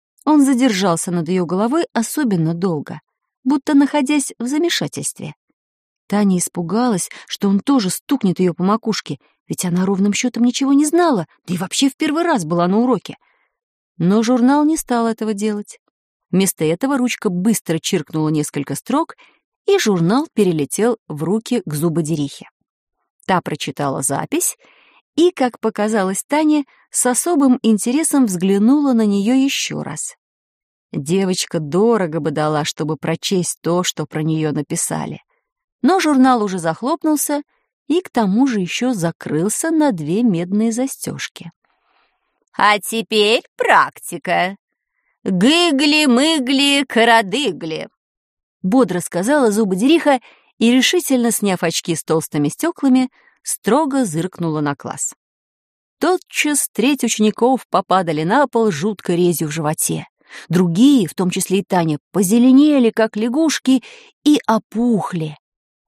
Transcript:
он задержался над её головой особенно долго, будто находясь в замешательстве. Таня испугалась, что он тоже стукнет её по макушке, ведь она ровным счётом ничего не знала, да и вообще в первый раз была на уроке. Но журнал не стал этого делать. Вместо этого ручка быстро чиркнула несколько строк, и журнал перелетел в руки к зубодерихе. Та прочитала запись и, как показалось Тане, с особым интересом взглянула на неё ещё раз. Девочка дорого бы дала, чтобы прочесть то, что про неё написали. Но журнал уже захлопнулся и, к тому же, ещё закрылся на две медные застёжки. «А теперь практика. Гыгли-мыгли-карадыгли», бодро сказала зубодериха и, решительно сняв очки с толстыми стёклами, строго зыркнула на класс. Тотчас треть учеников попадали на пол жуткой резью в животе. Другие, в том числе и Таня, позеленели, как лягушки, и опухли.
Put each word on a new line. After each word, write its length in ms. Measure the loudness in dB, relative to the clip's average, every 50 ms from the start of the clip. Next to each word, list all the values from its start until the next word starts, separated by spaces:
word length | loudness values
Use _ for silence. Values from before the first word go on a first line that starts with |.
| _ _ _ _ -2
он 200 | 2 4 4 4
задержался 680 | 4 4 2 2 2 2 0 0 0 0 0 -2 -4 -4
над 160 | -4 -2 -2
её 180 | -2 -2 -2
головой 400 | -2 -2 -2 0 0 0 0 -2 -2 -2
особенно 600 | -4 -4 -4 -2 -2 -2 0 0 0 0 0 -2
долго, 460 | -2 -2 -4 -4 -4 -6 -10 -14 -18 -18 _ _ _ _ _ _ _ -2
будто 300 | -2 -2 0 0 2 4
находясь 580 | 4 4 4 2 0 0 0 0 0 -2 -4 -6 -8
в 100 | -6 -4
замешательстве. 840 | -2 -2 -2 -2 -2 -2 -4 -6 -6 -8 -8 -8 -10 -10 -12 -14 -14 _ _ _ _ _ _ _ _ _ _ _ _ _ _ -4
Таня 300 | -2 0 2 2 2 0
испугалась, 680 | -2 -4 -6 -8 -6 -4 -2 -2 0 0 0 -2 -4 -8 -12 -18 -16 -14
что 200 | -8 -4 0 0
он 120 | 0 0
тоже 300 | 2 2 0 2 0 0
стукнет 500 | -4 -6 -4 -4 -2 0 0 0 0 0
её 120 | 0 0 0
по 120 | 0 0
макушке, 540 | 0 0 0 -2 -4 -4 -4 -6 -10 -12 -14 _ _ _ _ _
ведь 180 | -10 -8 -6 -4
она 220 | -2 -2 0 0
ровным 260 | 0 0 0 0 0 0
счётом 320 | 0 -2 -4 -2 0 0
ничего 280 | 0 0 0 0 2 2
не 120 | 2 2
знала, 420 | 2 2 2 2 2 2 0 -2 -6 _ _ _
да 80 | -8 -6
и 20 |
вообще 320 | -6 -6 -6 -2 0 0 0
в 80 | 0
первый 280 | 0 -2 -2 0 0 0
раз 200 | 0 0 0 -2
была 220 | -2 0 0 0
на 120 | 2 2 2
уроке. 380 | 2 2 0 -2 -4 -8 -16 -20 _ _ _ _ _ _ _ _ _ _ _ _ _ _ _
Но 260 | -2 0 2 2 2 2
журнал 420 | 2 2 2 4 4 4 4 2
не 120 | 2 0
стал 300 | -2 -2 -2 -2 -2 0
этого 280 | -2 -2 -4 -4 -6 -4
делать. 440 | -4 -4 -4 -4 -4 -8 -12 -16 -20 _ _ _ _ _ _ _ _ _ _
Вместо 340 | 0 0 0 0 -2 -2 -2
этого 340 | -2 -2 0 -2 -2 0 0
ручка 320 | -2 -2 -4 -4 -4 -4
быстро 480 | -2 0 0 0 0 0 -2 -4 -4 -4
чиркнула 500 | -2 -2 -4 -4 -4 -4 -4 -2 -2 0
несколько 460 | 0 -2 -2 -4 -6 -8 -8 -6 -8
строк, 400 | -8 -6 -2 -2 -2 -2 -4 -8 _ _ _ _ _ _ _ _ _ _
и 120 | 0 0 2
журнал 480 | 2 2 2 2 2 2 2 0 0 -2 _
перелетел 640 | 0 2 2 2 0 -2 -4 -2 0 0 0 0 -2 _
в 160 | -12 -10 -6 -4
руки 400 | -2 -2 -4 -2 -2 -4 -4 -4
к 100 | -4 -4
зубодерихе. 720 | -2 -2 -2 0 -2 -2 -2 -2 -4 -4 -6 -8 -12 -20 -20 _ _ _ _ _ _ _ _ _ _ _ _ _ _ _ -2
Та 120 | -2 -2 -2
прочитала 580 | -4 -6 -8 -8 -8 -6 -4 -4 -4 -4 -4
запись 560 | -4 -4 -4 -4 -4 -4 -4 -2 -2 -4 -6 _ _ _ _ _ _ _ _ _ _ _ _
и, 160 | 2 2 2
как 300 | 2 0 -2 -2 -2 -4
показалось 640 | -4 -4 -2 -2 -2 0 0 0 0 -2 -4 -6 -4
Тане, 380 | -2 0 0 2 2 2 0 0 -4 _ _ _ _
с 140 | -4 -2 0
особым 540 | 0 0 0 0 0 2 4 4 4 4 4
интересом 640 | 2 2 2 2 0 -2 -2 -2 0 0 2 2 2
взглянула 720 | 2 0 0 0 2 2 4 4 4 4 4 2 2 2
на 100 | 2 2
неё 300 | 2 0 0 0 2 2
ещё 480 | 2 2 0 0 -4 -6 -6 -8 -8 -8
раз. 320 | -10 -10 -10 -12 -12 -14 _ _ _ _ _ _ _ _ _ _ _ _ _ _ _
Девочка 720 | -10 -8 -4 -2 0 0 0 0 -2 -4 -4 -6 -6 -6
дорого 580 | -4 -2 0 2 2 2 2 2 0 -2 -4 -4
бы 120 | -4 -4
дала, 340 | -2 -2 -2 -2 0 -2 -2
чтобы 320 | -4 -6 -6 -6 -6 -6
прочесть 640 | -6 -4 -4 -4 -4 -4 -2 -2 -2 -2 -2 -6 -6
то, 220 | -4 -2 -2 -2 -2
что 240 | -4 -4 -6 -8
про 160 | -8 -6 -4 -2
неё 300 | -2 -2 -2 -2 -2 -2
написали. 680 | -4 -6 -6 -6 -6 -6 -6 -6 -6 -8 -8 -12 -14 _ _ _ _ _ _ _ _ _ _ _ _ 0
Но 180 | 2 2 2
журнал 420 | 2 2 2 4 4 4 4 2 0
уже 160 | -2 -4 -4
захлопнулся 840 | -4 -4 -4 -4 -4 -4 -4 -2 0 0 0 0 -2 -2 -4 -6 -6 _ _ _ _ _ _ _ _ -2
и, 120 | -2 -2
к 80 | -2 -2
тому 380 | -2 0 0 2 2 2 2
же, 140 | 2 0 -2
ещё 340 | -4 -4 -4 -4 -2 -2 -2
закрылся 760 | -2 -2 -4 -4 -6 -8 -6 -4 -2 -2 -2 -2 -4 -4 -2
на 220 | 0 2 2 0 0
две 300 | -2 -4 -4 -2 0 2
медные 500 | 2 0 0 -2 -2 -2 0 0 0 -2
застёжки. 760 | -2 -4 -6 -6 -10 -10 -10 -10 -10 -10 -14 -14 -16 -20 -20 -20 _ _ _ _ _ _ _ _ _ _ _ _ _ _ _ _ _ _ _ _
«А 220 | 0 2 2 2 2
теперь 640 | -2 -4 -4 -4 -4 0 0 2 2 4 2 0 -2 _ _
практика. 1000 | -2 2 4 4 4 4 2 -2 -10 -14 -14 -14 -8 -4 -2 0 0 0 -2 -4 -10 _ _ _ _ _ _ _ _ _ _ _ _ -6
Гыгли-мыгли-карадыгли», 2750 | -4 0 2 2 4 4 4 2 2 2 2 2 2 2 2 4 4 4 4 4 2 0 0 0 0 0 2 2 2 2 0 -2 -2 0 2 4 4 4 4 2 0 -2 -4 -2 -4 -4 -6 -6 -8 -8 -8 -10 -12 _ _ _ _ _ _ _ _ _ _ _ _ _ _ -2
бодро 380 | 2 2 4 4 2 0 -4
сказала 500 | -6 -4 -4 -4 0 0 2 2 2 2
зубодериха 720 | 2 2 0 0 0 0 2 4 2 4 4 2 0 0 -2 -8 -20 _ _ _ _ 0
и, 140 | 2 4 4
решительно 580 | 4 2 2 0 0 0 0 0 0 2 0
сняв 320 | 0 0 0 -2 -2 -2 -2
очки 320 | -4 -4 -4 -4 -4 -6
с 100 | -4 -2
толстыми 440 | -2 -2 -2 -2 -2 -2 -2 -2 -2
стёклами, 640 | -2 -2 -4 -4 -4 -2 0 2 2 2 2 0 _ _ _ _ _ _ -12
строго 640 | -10 -10 -6 -2 0 0 2 0 0 0 -2 -2
зыркнула 560 | -2 -2 -4 -6 -6 -6 -6 -4 -4 -2 -2
на 140 | -2 -4 -4
класс. 400 | -6 -8 -10 -8 -8 -8 -8 -10 _ _ _ _ _ _ _ _ _ _ _ _ _ _ _ _ -4
Тотчас 680 | -2 0 0 -2 -4 _ -6 -4 -2 -2 -2 -2 -4 -4 -2
треть 320 | -2 0 0 0 0 -2
учеников 640 | -2 0 0 0 0 2 2 2 2 2 0 -2 _
попадали 540 | -2 -2 0 2 0 0 2 0 -2 -2 0
на 220 | 0 2 2 2
пол 240 | 2 0 0 0 0
жуткой 460 | 0 -2 -4 -4 -6 -6 -4 -2 0
резью 320 | 2 2 2 0 0 -4 -6
в 20 |
животе. 560 | -4 -4 -4 -4 -2 -2 -4 -4 -4 -6 -8 -12 _ _ _ _ -20 -16 -6 -2
Другие, 600 | 2 2 2 2 4 4 6 6 6 4 2 0
в 60 | -2
том 160 | -2 -2 -2
числе 300 | -2 -4 -4 -2 -2 -2
и 40 | -2
Таня, 340 | 0 0 0 0 0 -2 -4 _ _ -2
позеленели, 800 | -2 0 2 4 4 6 6 8 8 6 6 4 4 2 2
как 260 | 2 2 0 0 0
лягушки, 640 | -2 -4 -2 0 0 0 0 -2 -2 0 2 2 2 0 -4 -16 -20 -20 _ _ _ 2
и 160 | 2 2 2 2
опухли. 880 | 0 -2 -2 -2 _ -4 -2 0 0 0 0 -2 -4 -6 -6 -6 -8 -10 -14 _ _ _ _ _ _ _ _ _